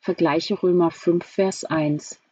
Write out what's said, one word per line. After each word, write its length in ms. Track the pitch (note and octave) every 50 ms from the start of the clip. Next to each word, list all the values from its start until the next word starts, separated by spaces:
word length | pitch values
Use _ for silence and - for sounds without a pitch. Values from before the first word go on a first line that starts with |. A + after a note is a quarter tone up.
Vergleiche 600 | _ - F#3 - E3+ D#3+ D3 E3 E3+ - G#3 F#3 -
Römer 280 | F#3 F3 F3 E3+ E3+
fünf, 340 | D#3+ - - - E3+ E3+ -
Vers 400 | - - - G3 F#3+ - - -
eins. 560 | - - - D#3 D3+ D3 D3+ - - - _ _ _